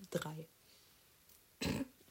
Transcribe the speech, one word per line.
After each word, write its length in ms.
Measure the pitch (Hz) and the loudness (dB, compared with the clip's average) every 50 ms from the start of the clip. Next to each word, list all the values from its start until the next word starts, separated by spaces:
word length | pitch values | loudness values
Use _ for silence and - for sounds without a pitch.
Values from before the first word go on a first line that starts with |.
| 196 - | -8 -2
drei. 380 | - 160 - 156 156 160 160 - - - - - - - - - - - - - - - - - - - - - - - - - - - 269 - - - - - | 0 0 0 0 -4 -6 -10 -12 -16 -20 -20 -20 -20 -20 -20 -20 -20 -20 -20 -20 -20 -20 -20 -20 -20 -20 -20 -20 -10 -2 0 2 2 2 0 -2 -6 -14 -20 -18